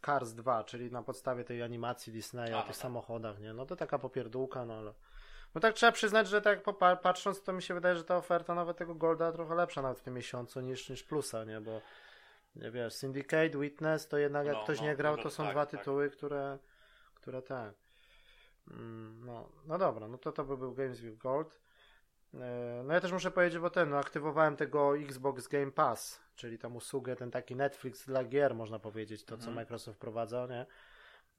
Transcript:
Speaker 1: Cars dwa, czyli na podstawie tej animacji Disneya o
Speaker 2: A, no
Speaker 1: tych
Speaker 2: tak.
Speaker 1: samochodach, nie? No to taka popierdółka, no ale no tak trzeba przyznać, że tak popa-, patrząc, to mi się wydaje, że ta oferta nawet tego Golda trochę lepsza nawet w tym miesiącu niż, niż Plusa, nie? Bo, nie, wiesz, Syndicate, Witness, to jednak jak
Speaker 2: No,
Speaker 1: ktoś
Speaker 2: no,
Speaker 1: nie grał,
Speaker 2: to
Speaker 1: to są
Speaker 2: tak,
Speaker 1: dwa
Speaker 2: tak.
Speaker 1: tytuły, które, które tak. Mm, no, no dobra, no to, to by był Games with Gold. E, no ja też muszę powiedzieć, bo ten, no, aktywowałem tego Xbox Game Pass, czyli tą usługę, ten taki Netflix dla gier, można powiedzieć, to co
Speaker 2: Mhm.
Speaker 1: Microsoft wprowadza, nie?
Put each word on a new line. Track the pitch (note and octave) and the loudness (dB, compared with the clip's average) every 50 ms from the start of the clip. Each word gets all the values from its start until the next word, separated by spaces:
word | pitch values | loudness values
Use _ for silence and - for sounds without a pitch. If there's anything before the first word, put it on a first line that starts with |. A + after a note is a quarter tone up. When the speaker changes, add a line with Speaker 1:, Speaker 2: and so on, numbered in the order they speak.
| - | 0
Speaker 1:
Cars | - C#3+ C3+ B2+ A2+ A2+ | 2 2 2 2 0 -6
dwa, | A#2 A2+ C3 B2 A2 G#2+ | -2 2 2 2 2 2
czyli | - - A#2+ B2 A#2+ | -4 -8 -8 -8 -6
na | A#2+ B2 - | -6 -6 -6
podstawie | - B2 - - C3 B2+ A#2+ A#2+ | -6 -8 -4 -2 -2 -2 -2 -4
tej | - B2 A#2+ A#2 | -6 -4 -4 -4
animacji | A#2 A#2+ A#2 A#2 A#2+ B2 - - A#2+ A2 | -4 -4 -4 -4 -4 -4 -4 -8 -10 -10
Disneya | A2 G#2+ - - A#2+ A#2+ A#2 A2+ | -10 -10 -8 -6 -6 -4 -2 -2
o | |
Speaker 2:
A, | G#2+ | -2
no | |
Speaker 1:
tych | A2+ | -2
Speaker 2:
tak. | - - | -4 -6
Speaker 1:
samochodach, | - - B2+ A#2+ A#2+ - - A#2 A#2 A2 A2 G2+ G2+ | -6 -6 -4 -4 -6 -6 -4 -6 -4 -4 -6 -8 -8
nie? | G#2 A2 A2 | -10 -10 -8
No | A#2 C3 | -8 -8
to | C3+ F3+ | -8 -6
taka | F3 D#3+ C#3 - C3+ | -6 -2 -2 -2 -2
popierdółka, | C3 B2+ - C3+ A#2+ A2+ A#2 C3 C3 C3 - C3 A#2+ | -2 -2 -4 -4 -4 -4 -2 -4 -4 -2 -4 -6 -6
no | A#2 A2 | -6 -8
ale | A2 G#2+ G#2 G#2 - - - - - - - - - - - - | -8 -10 -10 -12 -14 -20 -18 -18 -18 -16 -16 -16 -16 -16 -8 0
no | D#3+ | 4
tak | A3 A3 G#3+ | 4 6 6
trzeba | - A#3+ A#3 | 8 8 8
przyznać, | A3+ - - G#3 G3+ A3 G#3+ | 8 8 2 6 6 6 6
że | F#3 G3+ G#3 | 6 4 6
tak | G3+ G#3+ G3+ G3 - | 6 6 4 6 2
popa-, | G#3 G3+ - F#3+ F3+ F3+ | -2 2 6 8 8 8
patrząc, | F3+ - F#3 F3+ - - G3+ F#3 - - | 8 6 4 4 4 0 -2 -2 -2 -4
to | - F#3 | -4 -4
mi | F#3 | -4
się | F3+ - F3+ | -2 -4 -4
wydaje, | F3+ E3+ F3+ F3+ | 2 4 4 2
że | E3+ E3 | 2 2
ta | - F3+ | 2 0
oferta | F3 E3+ - F3 E3+ E3+ - E3+ | 0 2 2 2 2 2 0 -2
nawet | F3 E3+ E3+ E3+ | 0 0 -2 -2
tego | E3+ F3+ E3+ E3+ | -4 -6 -8 -2
Golda | D#3 E3 E3 E3 D#3+ E3 E3 | 2 2 2 4 4 2 0
trochę | E3 E3+ E3 D#3 E3 | 0 -2 -4 -2 2
lepsza | F3 F3 E3+ - D3+ | 2 2 2 0 -2
nawet | C3+ C3 B2 - | -2 -2 -2 -4
w | - | -6
tym | B2+ B2+ | -8 -8
miesiącu | B2 A#2 - - B2 B2 A#2+ - C3 | -6 -6 -6 -6 -8 -8 -8 -8 -6
niż, | B2+ B2+ C3 B2+ - - | -6 -4 -6 -6 -8 -10
niż | C3 A#2+ - | -10 -12 -8
Plusa, | - D#3 D3 C#3 - - A2+ A2 | -4 -2 -2 -2 -2 -4 -6 -6
nie? | A2 A2 A2 | -6 -8 -8
Bo, | G#2+ A2+ A2 A2 - - - - - - - - - - - _ _ _ _ | -6 -6 -8 -8 -10 -12 -20 -20 -20 -20 -20 -20 -20 -20 -20 _ _ _ _
nie, | - A#2 A#2 | -12 -10 -8
wiesz, | A2+ B2 A#2 A2 - | -4 -4 -4 -4 -4
Syndicate, | - - C3+ C3 C#3 C3+ - D#3+ D#3 D#3+ D#3+ C#3+ C#3 | -6 -6 -6 -4 -6 -2 2 4 4 4 4 2 0
Witness, | D3 D3 C#3+ - D#3 D#3 D#3 D3+ D3+ | -2 -4 -4 -2 0 0 0 0 0
to | - - | 0 2
jednak | D3 D3 C#3+ C#3+ D3 C#3+ | 2 2 2 2 0 0
jak | D3 C#3+ | 0 0
Speaker 2:
No, | - G#2+ | 0 0
Speaker 1:
ktoś | - D3+ C3 | -2 -2 0
Speaker 2:
no, | D3+ | 0
Speaker 1:
nie | D3+ D3 | 0 0
grał, | C3+ D3 D3+ D3+ | 2 2 2 2
Speaker 2:
to | C3+ A2 | 2 -2
Speaker 1:
to | D3 | -4
są | - - D3+ | -4 -2 -2
Speaker 2:
tak, | G#2 G2 | 0 2
Speaker 1:
dwa | D3 D3 | 2 0
Speaker 2:
tak. | C#3+ - G2+ | 0 -2 -6
Speaker 1:
tytuły, | G2 D3 C#3 C#3+ C#3+ C#3+ | -4 -2 0 2 0 0
które, | C#3+ - D3 C#3+ C#3+ C#3+ C#3 C#3 C#3 C#3 - _ _ _ - _ _ _ - _ _ | -2 -6 -6 -4 -4 -2 -4 -4 -6 -10 -14 _ _ _ -20 _ _ _ -20 _ _
które | _ - B2+ B2+ C3 | _ -14 -10 -10 -10
tak. | B2+ - C3+ B2+ A2+ G#2 F#2+ _ _ _ _ _ _ _ _ - _ - - - - - _ _ _ - | -8 -6 -6 -6 -6 -8 -12 _ _ _ _ _ _ _ _ -20 _ -20 -20 -20 -20 -20 _ _ _ -16
Mm, | - - A#2 A2+ A2+ A2+ A2+ A2 A2+ A2+ A#2+ | -14 -12 -12 -10 -10 -12 -12 -14 -14 -14 -14
no, | B2 A#2+ A2+ - - - - - | -12 -12 -12 -12 -14 -18 -18 -6
no | D#3 D#3 | -4 2
dobra, | F#3 F#3+ D#3 A2+ A2 G#2+ | 4 4 4 4 0 -6
no | A2 B2 | -10 -10
to, | B2 - D#3 | -8 -8 -6
to | C#3+ - C#3+ | -4 -4 -4
by | C3+ C#3 | -4 -4
był | B2+ C3 B2+ A#2+ | -4 -4 -6 -2
Games | C3 C3+ C3 B2 A2+ | -2 -2 -2 -4 -6
with | A#2 A2+ A2 | -10 -14 -14
Gold. | A2+ - B2+ C3+ D3 D#3+ D#3 - _ _ _ _ _ _ _ _ _ _ _ _ _ _ _ - | -6 -2 0 0 0 0 -4 -10 _ _ _ _ _ _ _ _ _ _ _ _ _ _ _ -14
E, | C#3 B2+ B2 B2 B2 A#2+ A#2+ A#2+ A#2+ B2+ | -10 -8 -6 -6 -6 -6 -6 -6 -6 -2
no | C#3 E3 | 2 2
ja | F3+ | 2
też | F#3 F3+ | 2 2
muszę | F3+ F#3 D#3+ F#3 | -2 -2 -2 0
powiedzieć, | F#3 F#3 F3 F3 E3 E3+ | 4 4 4 4 4 0
bo | E3 F3 | -2 0
ten, | - F#3 E3+ D3 | 2 2 2 4
no, | C#3+ | 2
aktywowałem | C#3+ C#3 - - D#3+ C#3+ D#3 C#3 D#3+ D#3 D3+ D3 | 0 0 0 -4 -2 -2 0 4 6 6 6 4
tego | - D#3 C3 C#3 D3 C#3+ C#3+ C#3+ | 2 -2 0 4 4 6 6 4
Xbox | D3 D3 C#3 C3 B2+ C3 C#3 C3 B2+ A#2+ | 2 0 -6 -10 -2 -2 0 0 -2 -6
Game | - - C#3+ C#3 C#3 | -2 0 0 0 0
Pass, | C3+ - D#3 C3 A2+ - - - - - - _ _ | 4 4 4 4 4 0 -6 -12 -14 -16 -20 _ _
czyli | - - A#2 A#2 A2+ | -14 -10 -10 -10 -8
tą | - A#2+ B2 | -8 -10 -10
usługę, | A#2 - - - C3+ A#2+ B2+ B2 | -10 -10 -4 -4 -4 -2 -2 -4
ten | - B2 B2 | -4 -6 -6
taki | A#2+ C3 B2 - B2+ | -6 -6 -6 -6 -2
Netflix | B2+ C#3+ C#3 C#3 - - C3 - - - | 0 0 0 0 -2 -8 -10 -10 -10 -8
dla | C3 C3 C3 B2+ | 0 0 0 0
gier, | A2+ B2+ C#3+ C#3+ C3+ A#2 | 4 4 6 6 6 4
można | A2+ A2+ G#2+ A2+ G#2+ | 2 -4 -6 -8 -8
powiedzieć, | - A2 G2+ A2 A2 G#2 A2 G#2 - | -8 -8 -6 -6 -8 -8 -8 -12 -10
to | - A#2 | -12 -12
co | A2+ A#2 | -10 -8
Speaker 2:
Mhm. | A#2 A2+ | -8 -6
Speaker 1:
Microsoft | A#2 A2+ - A#2+ A2+ - A#2 G#2+ | -6 -6 -6 -8 -10 -8 -12 -12
wprowadza, | - - A#2 A2 A#2 A#2 A2 A#2+ B2 B2 | -10 -10 -6 -2 -2 -2 -2 -2 -4 -4
nie? | B2+ B2+ A#2+ C3 - - - - - - - - - - - _ _ _ | -4 -6 -8 -8 -10 -14 -20 -20 -20 -20 -20 -20 -20 -20 -20 _ _ _